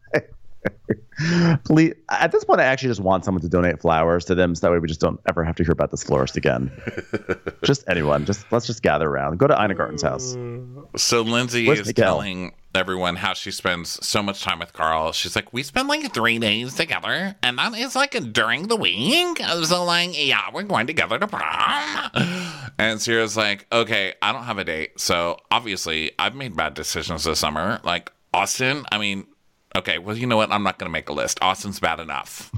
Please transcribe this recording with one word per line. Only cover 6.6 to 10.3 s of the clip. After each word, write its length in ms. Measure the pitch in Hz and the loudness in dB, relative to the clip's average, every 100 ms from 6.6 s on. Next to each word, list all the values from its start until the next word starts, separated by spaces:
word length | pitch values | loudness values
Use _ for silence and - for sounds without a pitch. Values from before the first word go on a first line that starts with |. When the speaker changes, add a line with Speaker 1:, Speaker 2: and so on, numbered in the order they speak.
| 65 - - - - 113 | -2 -6 -10 -10 -6 -6
Speaker 2:
<laughs> 460 | - 92 - - | -4 -6 -6 -2
Speaker 1:
Just 180 | - 139 - | 0 0 2
anyone. 360 | 87 73 73 | 0 2 2
Just, 220 | 73 101 - | 2 -4 0
let's 140 | 120 120 | -2 -2
just 140 | 117 | -2
gather 240 | 87 76 78 | 2 2 2
around. 280 | 69 71 85 | 0 -2 2
Go 100 | 143 | 4
to 140 | 147 | 4
Ina 100 | 104 | 2
Garten's 260 | 87 73 - | 0 -4 -2
house. 340 | 76 65 127 | -2 -2 -6